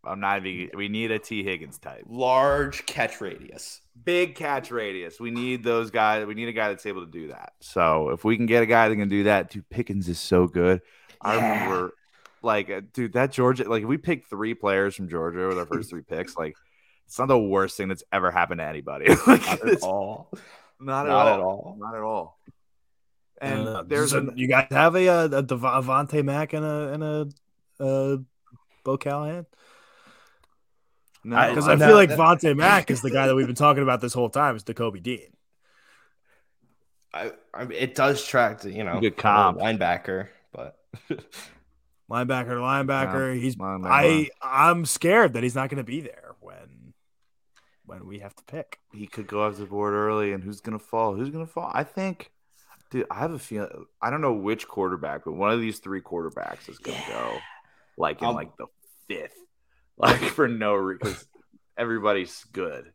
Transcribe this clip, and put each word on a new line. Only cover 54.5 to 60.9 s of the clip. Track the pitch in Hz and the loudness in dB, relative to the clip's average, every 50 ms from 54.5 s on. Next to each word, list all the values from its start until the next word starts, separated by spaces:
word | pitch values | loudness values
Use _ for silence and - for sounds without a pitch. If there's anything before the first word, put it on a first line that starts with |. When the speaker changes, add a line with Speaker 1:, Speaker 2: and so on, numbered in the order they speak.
| 113 110 - - | -4 -4 -6 -12
Speaker 1:
quarterback, | - - 95 92 90 82 73 73 73 73 - | -6 -4 -2 -2 -2 -4 -6 -8 -8 -8 -8
but | 80 78 | -10 -6
one | 80 98 104 110 | -2 0 0 0
of | 117 | 0
these | 113 110 101 - | -2 -4 -6 -8
three | _ 95 98 95 | _ -8 -8 -8
quarterbacks | 87 - 90 85 82 80 78 - 50 50 - - - - | -8 -8 -8 -8 -8 -8 -8 -10 -10 -10 -12 -14 -16 -20
is | - - | -20 -14
gonna | - - - - - - | -12 -12 -10 -10 -10 -10
Speaker 2:
Yeah. | 53 | -8
Speaker 1:
go, | 57 60 58 57 65 - - - - _ _ _ _ _ _ _ | -8 -6 -6 -8 -10 -12 -16 -20 -20 _ _ _ _ _ _ _
like, | - 82 76 73 - 120 | -4 -4 -4 -4 -2 -4
in, | 117 | -4
Speaker 2:
Um, | 120 | -4
Speaker 1:
like, | 80 76 - _ | -4 -8 -12 _
the | _ - - _ _ _ _ _ _ _ _ | _ -20 -20 _ _ _ _ _ _ _ _
fifth | 101 82 76 - - - - _ _ _ _ _ _ _ _ _ _ _ | -12 -12 -12 -14 -18 -20 -20 _ _ _ _ _ _ _ _ _ _ _
<laughs> | - - | 2 2
Like, | - 123 | 2 2
for | 165 - - - 147 120 | 0 -4 0 0 0 0
no | 120 113 110 104 104 | 0 -2 0 0 2
re-, | 98 95 95 | 2 0 -2